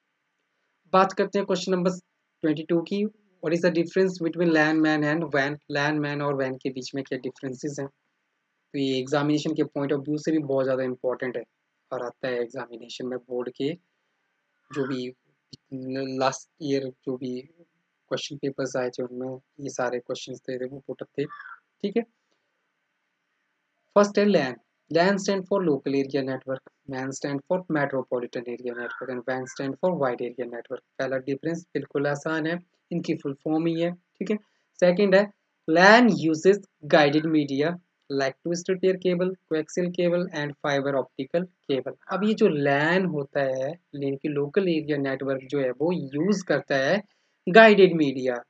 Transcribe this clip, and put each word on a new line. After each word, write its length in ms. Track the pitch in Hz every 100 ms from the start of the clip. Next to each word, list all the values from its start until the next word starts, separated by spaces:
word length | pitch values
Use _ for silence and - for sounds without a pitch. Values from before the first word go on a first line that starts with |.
| _ _ _ _ _ _ _ _ _
बात 200 | 190 190
करते 260 | - 196 202
हैं 80 | 196
क्वेश्चन 260 | 180 190
number 260 | 180 180 180 - _ _ _
ट्वेंटी 200 | 165 151 160
टू 120 | 170
की, 140 | 160 202 214 - _ _
what 120 | 160 165
is 40 |
the 60 | 175
difference 420 | 165 165 185 190 180
between 300 | 165 165 175
lan, 280 | 156 151 156
man 200 | 156 151 147
and 160 | 156 156
wan? 220 | 143 139 147 -
lan, 300 | 143 143 151
man 180 | 147 143
और 140 | 143 139
wan 200 | 131 131
के 80 | 135
बीच 240 | 127 123
में 80 | 139
क्या 140 | 135 131
differences 580 | 131 - 139 127 151 143
हैं? 60 | 139
तो 920 | - _ _ _ _ _ _ _ 143
ये 200 | 135 131
examination 560 | 131 147 147 151 156
के 100 | 156
पॉइंट 280 | 147 143 139
of 80 | 147 135
view 120 | 151
से 140 | 156
भी 60 | 160
बहुत 200 | 143 135
ज़्यादा 180 | 131 131
important 520 | 127 123 127 120 131 120
है 60 | 110 _ _ _ _
और 140 | 127 120
आता 220 | - 131
है 120 | 123
examination 640 | 120 131 120 117 117 - 123
में 120 | 123
board 320 | 123 123 123 -
के 160 | 135 175 _ _ _ _ _ _ _ _ _
जो 160 | 147 131
भी 180 | 127 127 127 _ _ _ - _ 135 131 131 135 131
last 300 | 131 135 - _
year 280 | 147 139 131 -
जो 120 | - 127
भी 220 | 131 127
क्वेश्चन 960 | 139 _ _ _ _ _ _ 131 - 147
papers 340 | 139 135 127 131
आए 140 | 123
थे 120 | 131
उनमें 360 | 123 123 127 131 - -
ये 100 | 139
सारे 280 | 127 123 123
questions 400 | - 127 - 127
थे, 240 | - 127 127
वो 160 | 143 -
पुट 160 | 127
अप 60 | - -
थे, 60 |
ठीक 720 | 147 - - - _ _ 208 214
है। 60 | 226 _ _ _ _ _ _ _ _ _ _ _ _ _ _ _ _ _ _ 202
फर्स्ट 220 | 202 208
है 60 | 208
lan, 280 | 180 135 120 _ _ _
lan 280 | 156 180 196
stand 240 | 190 196 185
for 100 | 202
local 300 | 180 139 143 139
area 240 | 135 139
network, 460 | 131 131 - 131 - _ -
man 220 | 131 131
stand 300 | 135 143 139 -
for 100 | 180 180 151
metropolitan 680 | 139 135 123 127 120 127 120
area 260 | 120 123
network 360 | 120 120 - 127
and 140 | 123 120
wan 180 | 131 131
stand 240 | - 139 135
for 100 | 185 165
wide 200 | 135 120 120
area 200 | 123 120
network। 360 | 120 - 123 - -
पहला 180 | 135 131 135
डिफरेंस 380 | 139 160 170 -
बिल्कुल 320 | 147 139 143 143
आसान 400 | 143 160 160 156
है, 120 | 175 - _ _
इनकी 240 | 175 170 156
फुल 120 | 147 139
फॉर्म 220 | 160 156 165
ही 140 | 165
है, 100 | 170
ठीक 380 | 180 _ _ 196
है। 60 | 214 - _ _ -
सेकंड 360 | 180 180 202
है 80 | 190 202 - _ _ -
lan 420 | 160 190 226 240 160
uses 380 | 160 156 190 202 - _ 147
guided 360 | 165 147 151 156 156
media 380 | 139 139 156 180 - _ -
like 240 | 139 135 - 170
twisted 340 | 175 175 185
pair 160 | 185 185
cable, 260 | 185 175 185 185 _
coaxial 420 | 156 151 - 175 175
cable 280 | 175 175 180 160
and 160 | 147 143
fiber 340 | 151 139 139 135
optical 500 | 123 - 135 170 180 _ -
cable। 280 | 135 127 - -
अब 120 | 190
ये 100 | 214
जो 140 | 220 214 151
lan 480 | 143 139 151 180 185
होता 300 | 151 139 147
है, 280 | 135 131 135
यानी 460 | 175 _ 143 139 139
कि 120 | 156
लोकल 380 | 143 143 202 190
एरिया 280 | 160 147 147
नेटवर्क 440 | 135 135 135 135 135
जो 100 | 143
है 100 | 131 123
वो 120 | 160
यूज़ 520 | 180 135 143 180 208 -
करता 280 | 139 - 139 139
है 120 | 202 - _ _ _ -
गाइडेड 500 | 190 226 202 190 165
मीडिया, 460 | 143 131 127 120 -